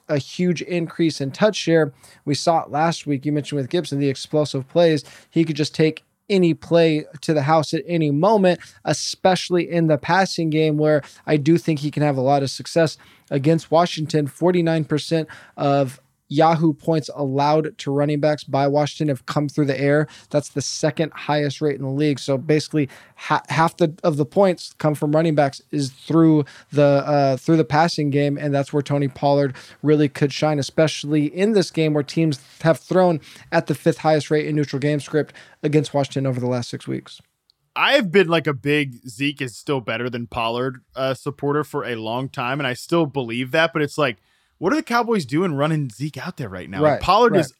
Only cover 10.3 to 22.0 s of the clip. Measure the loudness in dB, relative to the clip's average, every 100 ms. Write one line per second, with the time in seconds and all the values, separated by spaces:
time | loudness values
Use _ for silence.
10.3 | -2 -2 0 2 2 2 2 -2 -12 -2
11.3 | 0 2 2 2 -4 -4 -2 0 0 2
12.3 | 0 0 -6 -4 0 0 -2 -16 _ _
13.3 | -2 2 0 2 2 2 -2 -4 -2 -2
14.3 | -2 0 2 0 0 -2 -4 -2 -4 -4
15.3 | -12 -20 -4 0 2 0 -4 _ _ _
16.3 | 2 4 4 2 0 -2 -2 -2 -6 -4
17.3 | 0 2 2 0 -6 -4 -2 0 0 0
18.3 | -2 -2 0 0 2 -2 -2 -4 -4 -4
19.3 | -4 -2 -2 -2 0 2 2 0 -6 -4
20.3 | -4 -4 -8 -8 -4 -4 -2 -6 -6 -4
21.3 | -2 -2 -2 -4 -2 -4 -2